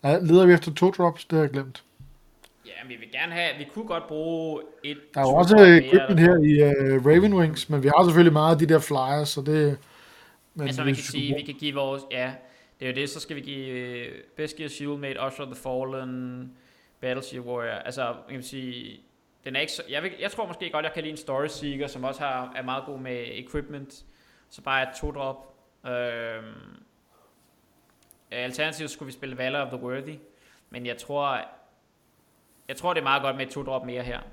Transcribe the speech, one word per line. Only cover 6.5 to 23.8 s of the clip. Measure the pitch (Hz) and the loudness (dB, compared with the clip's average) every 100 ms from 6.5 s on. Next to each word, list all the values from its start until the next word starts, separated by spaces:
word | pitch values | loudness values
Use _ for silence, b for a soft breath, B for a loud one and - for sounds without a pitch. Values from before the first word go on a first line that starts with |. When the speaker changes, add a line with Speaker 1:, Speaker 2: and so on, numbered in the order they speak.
| 147 147 139 135 | 6 4 4 2
Speaker 1:
øh, | 135 131 | 2 6
Raven | 165 208 | 6 6
Wings, | 190 165 156 - | 4 2 0 -4
men | 147 | 0
vi | 135 | 4
har | 147 | 6
selvfølgelig | 180 165 170 | 6 8 8
meget | 151 156 | 6 4
af | 160 | 4
de | 156 | 4
der | 160 | 2
flyers, | 156 143 131 147 147 | 2 -2 -2 -2 -4
så | - | -4
det, | 139 156 147 139 b b b b b b _ | -2 2 2 0 b b b b b b _
men | - 139 | -8 -6
Speaker 2:
Altså, | 135 | -4
man | 143 | -2
Speaker 1:
hvis | 131 | -4
Speaker 2:
kan | |
Speaker 1:
vi | - | -6
skulle | 147 | -8
Speaker 2:
sige, | 143 | -6
Speaker 1:
bruge | 143 143 | -6 -8
Speaker 2:
vi | |
kan | 131 | -10
give | 147 | -8
vores, | 139 135 139 135 | -4 -6 -6 -10
ja, | 127 127 131 b b b _ | -8 -8 -10 b b b _
det | 131 | -10
er | |
jo | |
det, | 127 143 | -6 -8
så | 151 | -10
skal | - 151 | -14 -14
vi | |
give, | 135 139 135 | -14 -14 -12
øh, | 127 123 120 120 - - - | -10 -10 -12 -14 -16 -20 -12
Best | 156 151 | -12 -10
Gear | 151 | -14
Shield | 143 143 147 | -12 -10 -10
Mate, | 139 131 135 | -10 -8 -10
Usher | 135 135 | -10 -16
of | |
the | - | -14
Fallen, | 131 127 131 135 127 127 127 123 127 b b b b _ | -10 -8 -8 -10 -10 -12 -12 -14 -18 b b b b _
Battle | 131 127 | -8 -8
Shield | 131 127 | -8 -14
Warrior. | 120 123 117 | -10 -8 -8
Altså, | 110 - 127 123 117 - | -8 -10 -8 -8 -8 -14
man | |
kan | 131 | -16
sige, | 123 139 127 123 107 104 _ _ _ _ | -14 -14 -14 -14 -16 -20 _ _ _ _
den | - 135 | -10 -6
er | |
ikke | 151 | -6
så, | - - | -8 -8
jeg | 143 | -8
vil, | 180 - | -8 -8
jeg | 196 | -10
tror | 214 202 | -8 -10
måske | 170 175 | -8 -6
godt, | 151 | -6
jeg | 156 | -6
kan | 165 | -8
lide | 156 | -10
en | 151 | -12
Story | - 135 151 | -8 -6 -6
Seeker, | 151 147 135 139 | -8 -10 -8 -8
som | 131 | -8
også | 131 139 | -10 -6
har, | 147 127 127 131 | -6 -6 -8 -12
er | |
meget | 127 131 135 | -8 -10 -10
god | 139 | -14
med | 131 123 120 | -10 -10 -10
equipment, | 117 123 151 147 147 | -14 -10 -10 -10 -14